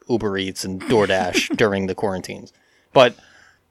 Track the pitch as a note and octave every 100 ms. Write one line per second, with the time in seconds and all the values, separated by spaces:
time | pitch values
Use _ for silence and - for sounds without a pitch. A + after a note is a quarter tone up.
0 | - A#2 G#2+ F#2+ F#2+ F#2 G2 F#2+ - A#2
1 | G2 F#2+ F#2 D4 - E4 A2+ G2 F#2+ F#2
2 | G#2+ F#2 - G2+ A2+ _ _ _ _ C#3+
3 | B2 - - _ _ _ _